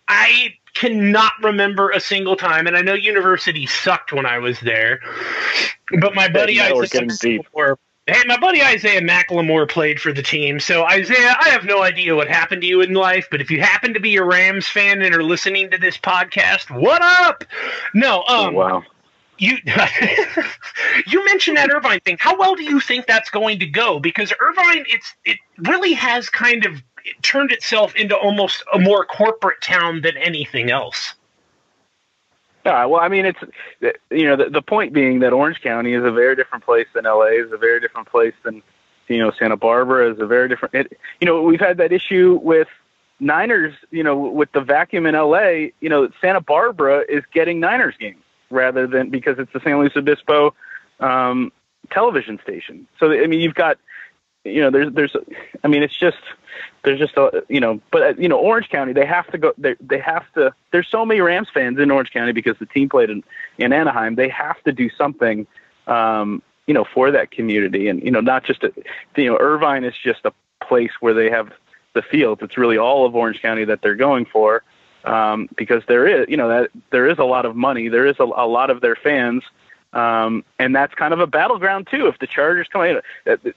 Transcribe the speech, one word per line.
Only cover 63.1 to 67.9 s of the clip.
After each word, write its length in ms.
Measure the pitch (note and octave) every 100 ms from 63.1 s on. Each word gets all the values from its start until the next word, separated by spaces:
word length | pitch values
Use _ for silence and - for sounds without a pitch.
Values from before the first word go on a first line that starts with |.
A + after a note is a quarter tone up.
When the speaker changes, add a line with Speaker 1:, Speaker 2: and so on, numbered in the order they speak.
| G#2 - - - -
Speaker 2:
in 160 | B2
Anaheim. 440 | C#3+ D#3 A#2+ A2 A#2
They 120 | C3
have 340 | - D3 -
to 80 | -
do 180 | C3 A#2+
something, 560 | - D3 - A#2 G#2+ G#2+ _ _ _ -
um, 560 | A#2 A2 A2 G#2 G#2 - _ -
you 80 |
know, 100 | C#3+
for 260 | G#2 - C3+
that 200 | C#3 -
community. 580 | - A#2 G#2 G2 G2
And, 140 | G#2